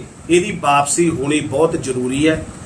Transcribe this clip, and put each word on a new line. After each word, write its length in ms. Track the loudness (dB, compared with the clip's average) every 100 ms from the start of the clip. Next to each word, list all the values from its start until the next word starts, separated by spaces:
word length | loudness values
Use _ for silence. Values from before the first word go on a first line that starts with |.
| -8 -18 0
ਇਹਦੀ 280 | 2 2 -2
ਵਾਪਸੀ 480 | 2 2 2 2 2
ਹੋਣੀ 280 | 0 0 -2
ਬਹੁਤ 340 | 0 0 0 0
ਜ਼ਰੂਰੀ 500 | -4 -4 -2 0 2
ਹੈ, 160 | 0 -6 -14